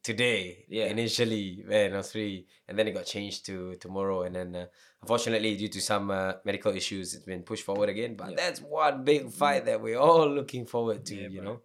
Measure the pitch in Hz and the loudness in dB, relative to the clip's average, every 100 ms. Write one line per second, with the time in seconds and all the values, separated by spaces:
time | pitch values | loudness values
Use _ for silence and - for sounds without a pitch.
0 | - 107 123 104 90 87 - 110 101 107 | -4 2 2 2 -2 -10 -6 -2 0 0
1 | 113 117 113 110 95 95 101 107 101 98 | 0 2 2 0 -4 -8 2 4 4 0
2 | 95 110 104 95 - _ - 98 107 95 | -4 -4 -4 -6 -12 _ -6 0 0 0
3 | 90 104 101 92 - 95 90 90 90 95 | -6 -6 -6 -8 -8 -8 -8 -10 -8 -2
4 | 98 95 90 90 90 87 90 _ - _ | 0 0 -2 -4 -6 -8 -10 _ -20 _
5 | - 117 117 110 110 101 104 95 - 101 | 0 0 2 2 2 0 -4 -4 0 0
6 | 101 95 95 92 104 98 107 95 - 98 | 0 -2 -2 -2 -4 -2 0 -2 -4 -6
7 | 90 - 95 90 87 107 - 101 101 101 | -8 -10 -10 -10 -8 -8 -4 0 0 0
8 | 117 104 95 - 175 - 143 156 151 139 | -4 -8 -8 -4 -4 -4 -4 2 2 4
9 | 135 147 120 - 147 135 135 110 113 120 | 4 4 2 2 2 4 2 0 0 6
10 | 151 165 151 143 135 123 117 120 113 101 | 8 8 6 2 -4 -6 -2 0 0 -2
11 | - 101 101 95 98 117 | -4 -8 -8 -8 -8 -8